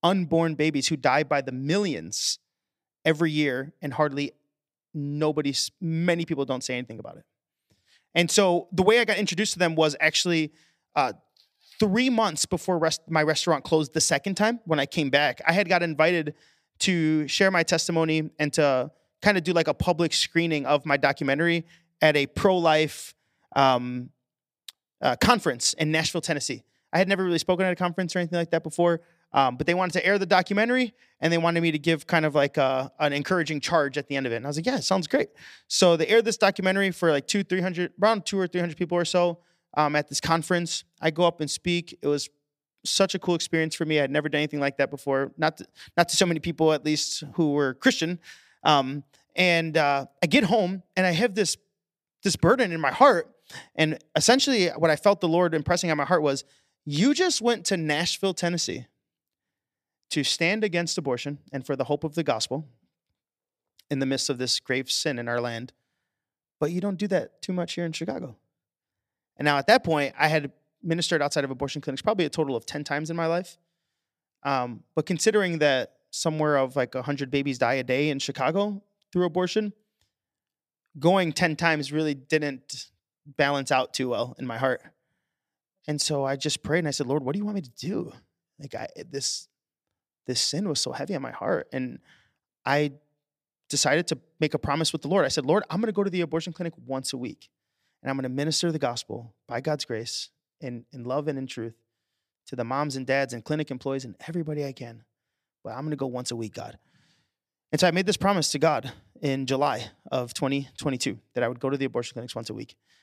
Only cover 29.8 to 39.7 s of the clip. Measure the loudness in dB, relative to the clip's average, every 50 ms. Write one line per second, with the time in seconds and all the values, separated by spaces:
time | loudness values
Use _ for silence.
29.8 | 0 -2 -2 0 2 2 2 2 4 4 4 4 4 2 2 0 2 2 2 0
30.8 | 0 -2 _ _ _ _ _ _ 0 2 2 4 2 2 2 2 2 2 0 2
31.8 | 2 2 0 0 0 0 0 2 2 2 2 2 2 2 2 2 2 2 2 0
32.8 | -2 -4 _ _ 0 0 0 0 -2 0 0 0 0 -2 -4 -6 -2 2 2 2
33.8 | 2 2 -2 -4 -6 _ -4 -2 -2 -2 -4 -4 -4 -4 -6 -2 -2 -2 -2 -2
34.8 | 0 0 0 0 0 0 0 0 0 0 _ -20 -20 -20 -20 -20 _ _ 0 4
35.8 | 6 6 6 4 4 4 4 4 4 4 0 2 2 2 2 2 0 0 2 2
36.8 | 0 0 0 0 2 2 2 2 0 0 -2 -2 0 _ -2 -2 0 -2 -2 -2
37.8 | -4 -4 _ 2 2 2 2 2 -2 -4 -2 -2 -2 0 -2 -2 -2 -2 -2 -6
38.8 | -4 -2 0 0 0 2 2 2 2 2 0 -4 _ _ _ _ _ _